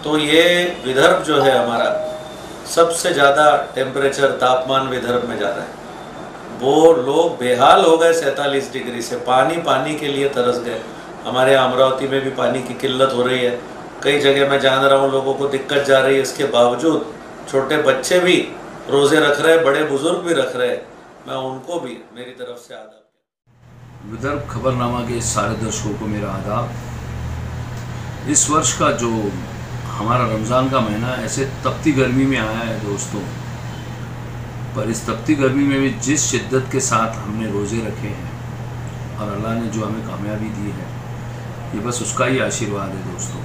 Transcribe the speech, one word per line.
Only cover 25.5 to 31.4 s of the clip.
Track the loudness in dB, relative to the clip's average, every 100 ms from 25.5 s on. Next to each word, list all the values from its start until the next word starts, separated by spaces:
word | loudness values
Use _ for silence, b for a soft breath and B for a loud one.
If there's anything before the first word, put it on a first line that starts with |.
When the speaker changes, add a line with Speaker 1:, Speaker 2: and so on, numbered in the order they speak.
| -2
Speaker 2:
दर्शकों | -4 -4 -4
को | -6 -4
मेरा | -4 -4
आदाब। | -6 -4 -4 -4 -8 -10 -10 -10 -8 -6 -6 -8 -8 -8 -10 -10 -10 -10 -8 -2
इस | 0 2
वर्ष | 2 0 0
का | 0 0
जो | -2 -2 -2 -6 -10 -10 -10 -10 -8
हमारा | -6 0 0
रमज़ान | 0 -2 0 0 2
का | 0
महीना | 0 -2 -2 -4
ऐसे | -4 -4